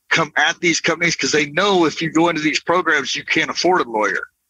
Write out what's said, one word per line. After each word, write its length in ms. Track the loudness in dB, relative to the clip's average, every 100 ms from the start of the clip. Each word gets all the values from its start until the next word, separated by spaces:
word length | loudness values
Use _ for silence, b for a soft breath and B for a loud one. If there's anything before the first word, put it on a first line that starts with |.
| -4
come 220 | -2 -2 0
at 220 | 0 0
these 220 | -2 0
companies 340 | -2 0 -2 -2
'cause 180 | 0
they 180 | 0 0
know 340 | 0 2 4 2
if 160 | 0
you 100 | -2
go 180 | 2 2
into 120 | 2
these 200 | -2 -2
programs, 540 | 0 0 2 0 0 -6
you 80 |
can't 280 | -2 -2 -2
afford 340 | -2 0 2 0
a 40 |
lawyer. 340 | 0 0 -2 -6 _ _